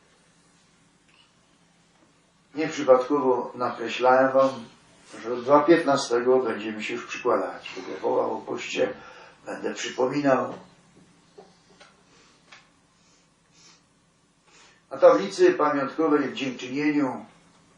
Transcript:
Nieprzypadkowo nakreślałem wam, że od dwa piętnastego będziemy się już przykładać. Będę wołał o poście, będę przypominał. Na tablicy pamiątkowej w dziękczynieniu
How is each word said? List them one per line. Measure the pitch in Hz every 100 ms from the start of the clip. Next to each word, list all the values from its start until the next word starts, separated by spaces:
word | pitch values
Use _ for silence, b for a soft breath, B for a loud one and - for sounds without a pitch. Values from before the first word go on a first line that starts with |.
| _ _ _ _ _ _ _ _ _ _ _ _ _ _ _ _ _ _ _ _ _ _ _ _ _
Nieprzypadkowo | 147 151 143 147 127 - 143 131 120 -
nakreślałem | 120 120 120 113 113 127 131 131
wam, | 131 135 120 - - _ _ - -
że | -
od | 120
dwa | 120 147
piętnastego | 147 165 151 135 - 120 123 131
będziemy | 113 107 110 107
się | -
już | 120 -
przykładać. | - 120 107 92 - - 95
Będę | - -
wołał | 117 127 113 110
o |
poście, | - 120 - 139 127 - B B B B -
będę | 87 -
przypominał. | 104 120 - 127 143 139 127 - - - _ _ _ _ _ _ - - _ _ - - _ _ _ _ _ _ - _ _ _ _ _ _ _ _ _ _ - - _ _ _ _ _ _ _ b b b -
Na | 135
tablicy | 175 160 196 - 180
pamiątkowej | - 147 139 131 - 160 147 127
w |
dziękczynieniu | 113 131 117 123 135 151 147 131 117 - _ _ _ _